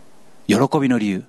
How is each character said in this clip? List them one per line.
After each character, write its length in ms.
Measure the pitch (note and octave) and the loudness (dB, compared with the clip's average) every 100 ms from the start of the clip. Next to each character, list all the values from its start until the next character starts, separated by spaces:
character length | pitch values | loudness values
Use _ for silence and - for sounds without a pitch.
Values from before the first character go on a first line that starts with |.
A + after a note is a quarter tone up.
| - - - - - | -20 -20 -20 -12 -2
え。 40 | |
喜 40 | G2+ C3+ - | 0 2 0
び 80 | C3+ | 0
の 100 | B2 | 0
理 80 | G#2+ | 0
由。 160 | F#2+ | -4